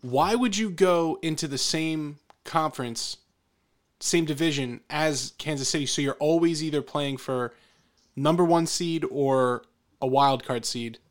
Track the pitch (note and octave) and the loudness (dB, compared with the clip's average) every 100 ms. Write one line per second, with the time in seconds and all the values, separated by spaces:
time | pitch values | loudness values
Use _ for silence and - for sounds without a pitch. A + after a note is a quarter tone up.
0 | C3 B2+ E3+ A#3 B3 G3 G#3+ E3+ F#3+ F3 | -2 0 2 2 0 0 -4 2 4 4
1 | E3 - D#3+ D#3 D#3+ C3+ - D#3+ D#3+ D#3 | 2 -2 -4 -4 -4 -4 -2 -2 -2 -4
2 | D3+ D3 _ _ - E3 D#3 - B2 A#2 | -6 -12 _ _ -4 0 0 -2 -6 -6
3 | - - _ _ _ _ _ _ _ _ | -8 -10 _ _ _ _ _ _ _ _
4 | - F3 D#3+ C#3+ E3 C#3+ B2+ A#2+ _ D3+ | 0 0 0 0 0 0 -4 -6 _ -2
5 | D#3 C#3+ - - D3+ D3 C3 D#3+ C#3 - | 0 0 -6 -10 -6 -4 -2 -2 -2 -2
6 | C#3+ - D3+ E3 E3+ D#3+ D#3+ D3 - D3+ | -2 0 2 4 4 0 -2 -2 -2 -4
7 | C#3+ C3+ - B2+ A#2+ - _ _ _ _ | -4 -6 -4 -4 -4 -8 _ _ _ _
8 | _ - C#3+ E3+ F3 E3+ E3 - F3 E3 | _ -2 2 4 4 4 2 -2 -2 -2
9 | C#3 C3 C#3 C3 B2+ B2 - _ _ _ | -2 0 2 4 4 0 -6 _ _ _
10 | C3+ C3 C#3 C3+ - B2 A2+ A#2+ A#2 A2+ | 0 4 4 4 -2 -4 -4 -6 -8 -10
11 | _ | _